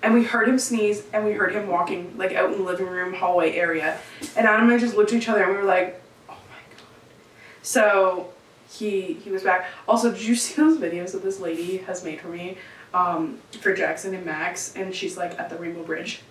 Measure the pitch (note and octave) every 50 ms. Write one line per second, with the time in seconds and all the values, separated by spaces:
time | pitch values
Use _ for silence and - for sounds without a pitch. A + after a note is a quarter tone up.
0 | - A3 A3+ A#3+ A#3 A#3 - A#3+ C#4 B3 B3+ C4 B3+ - A#3+ A3+ G#3+ G#3 G#3 G#3
1 | - - - G#3+ G#3+ G#3+ G#3 G3+ F#3+ F#3 F#3 G#3 G3+ G3 F3+ F3 F3 F3 - F3
2 | F3 F3+ - - F#3+ F#3 - - F#3 F#3 - G3+ F#3+ F3+ F3+ F3 F#3+ F3+ F3+ F3+
3 | F3+ F3+ F#3 - F#3 F3+ F3+ F3+ E3 D#3+ - F3 F3 E3 D#3+ D#3+ D#3 D#3+ - -
4 | - - - - - - - - A3+ A3 G#3+ A3 A3+ A#3 A#3+ A#3+ A3+ A#3 G#3 G#3
5 | G#3 G#3 A#3 A#3 A3+ - A3 G#3 G3 F#3 G3 G3+ G3 G3 F#3 F3+ F3 F3+ - -
6 | - - - - - - - - - - - - - - - - - - - -
7 | - - - - - - - - - - - - - - - B3 G#3+ G#3 G3+ F#3+
8 | F#3+ F#3 F3+ F3+ - - - - _ _ _ _ - - - - A3 G#3+ G3+ F#3+
9 | F#3 F3 D#3+ - - G3+ G3 F#3+ F#3 F#3+ F3+ F#3 F#3 - - - - - A3 A#3
10 | A3+ A#3 G3+ F#3+ G#3+ A3 A#3+ A#3+ - - - - D4+ D#4 D#4+ D#4 F#3 E3 E3+ F3
11 | F3 F#3 - F#3+ F#3 F#3+ G3 F#3+ F#3 E3+ E3 D#3+ E3+ F3+ F#3+ F#3+ F#3 - F3+ F3
12 | - E3 D#3 D#3 - E3+ E3+ F3 F3 F3+ F#3+ - - - - - - - - F3+
13 | F3+ F3 F3 E3 D#3+ D3 A#2+ - - - - - - G3 F#3+ F3+ E3 - E3 -
14 | - G3 F#3+ F#3 F3+ E3 D#3+ - E3 F3 F3+ - - - - - F#3+ F#3 F#3 -
15 | G3 E3+ - F3+ F3+ F3 - - F3 E3+ E3 E3 F3 E3+ E3+ E3+ D#3+ D#3+ D#3+ D#3+
16 | - - - - - -